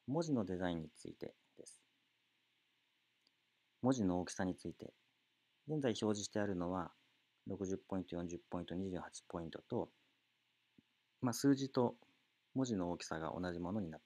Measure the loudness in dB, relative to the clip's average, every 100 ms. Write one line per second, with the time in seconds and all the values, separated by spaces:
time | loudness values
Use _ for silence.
0 | -4 -2 2 2 0 0 0 0 -4 -10
1 | -12 -10 -10 -12 _ -20 -20 -20 _ _
2 | _ _ _ _ _ _ _ _ _ _
3 | _ _ _ _ _ _ _ _ 4 6
4 | 4 4 0 0 -2 -2 -6 -10 -14 -16
5 | _ _ _ _ _ _ -4 0 2 2
6 | 2 2 0 0 0 2 0 0 -2 -8
7 | _ _ _ _ -8 -4 -2 -2 -2 -4
8 | -2 -4 -4 -6 -6 -6 -4 -4 -2 -4
9 | -8 -14 -8 -6 -6 -8 -4 -2 -2 -8
10 | _ _ _ _ _ _ _ -20 _ _
11 | _ _ 0 4 4 4 2 4 2 2
12 | -12 _ _ _ _ -2 0 2 0 -2
13 | -4 -4 -4 -2 -4 -2 -2 -2 -4 -8